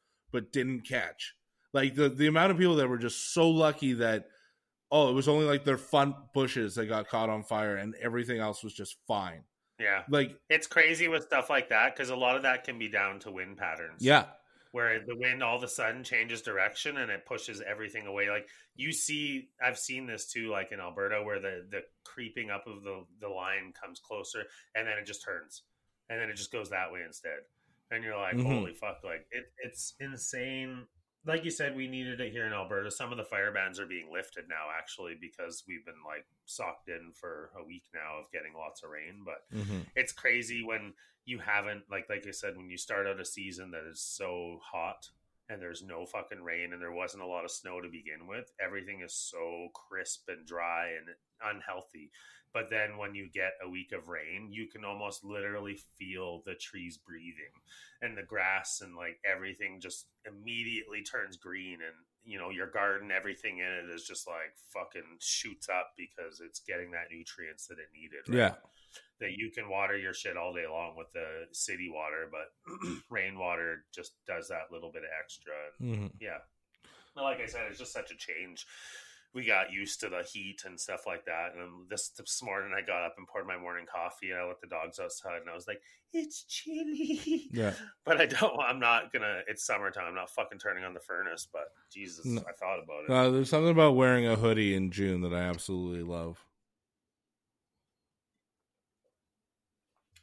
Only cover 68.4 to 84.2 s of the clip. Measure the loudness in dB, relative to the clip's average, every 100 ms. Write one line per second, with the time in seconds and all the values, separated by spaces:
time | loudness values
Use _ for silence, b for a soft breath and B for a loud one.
68.4 | 4 2 b b b b b _ -8 -6
69.4 | -8 -8 -4 0 0 0 -2 -6 -6 -4
70.4 | -4 -4 -4 -4 -6 -8 -10 -8 -8 -8
71.4 | -10 -4 -4 -4 -6 -4 -4 -4 -6 -8
72.4 | -10 _ -14 -8 -6 -8 -6 -4 -2 -2
73.4 | -2 0 -2 -4 -10 -14 -14 -14 -8 -6
74.4 | -4 -6 -6 -10 -12 -10 -8 -8 -10 -14
75.4 | -10 -10 -10 -8 -4 -4 -4 -8 -10 -10
76.4 | -12 _ _ _ b b b -4 -2 -2
77.4 | -4 -6 -8 -8 -10 -8 -10 -10 -10 -8
78.4 | -10 -12 B B B B B B B -4
79.4 | 4 4 4 -2 -6 -6 -4 -4 -6 -8
80.4 | -12 -12 -12 -10 -6 -6 -6 -8 -4 -4
81.4 | -4 -6 -12 -14 -8 -6 -6 -10 -6 -6
82.4 | -2 -2 -2 -2 0 0 -2 -6 -8 -6
83.4 | -4 -6 -4 -6 -6 -6 -6 -6